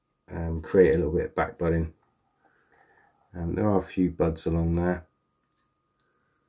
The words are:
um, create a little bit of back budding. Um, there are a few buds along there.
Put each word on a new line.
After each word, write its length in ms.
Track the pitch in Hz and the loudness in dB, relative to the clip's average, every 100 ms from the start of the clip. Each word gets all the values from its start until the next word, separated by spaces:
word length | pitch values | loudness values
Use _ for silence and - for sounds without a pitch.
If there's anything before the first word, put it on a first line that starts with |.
| _ _ - | _ _ -14
um, 280 | 85 82 82 | -8 -6 -6
create 320 | 80 98 85 | 0 4 6
a 40 | 82 | 4
little 140 | 76 | 0
bit 140 | 80 65 | -2 -4
of 80 | |
back 240 | - 80 - | -4 -4 -2
budding. 340 | 85 82 82 - _ _ _ _ _ _ _ _ _ _ _ _ _ | -2 0 -2 -8 _ _ _ _ _ _ _ _ _ _ _ _ _
Um, 200 | 87 85 | -8 -6
there 140 | 82 104 | -2 2
are 100 | 98 | 0
a 40 | |
few 280 | 90 - 92 | 0 0 0
buds 360 | 82 82 78 - | 2 0 0 -2
along 280 | 82 82 | 0 0
there. 320 | 85 87 90 - _ _ _ _ _ _ _ _ _ _ _ _ _ | 0 0 -2 -6 _ _ _ _ _ _ _ _ _ _ _ _ _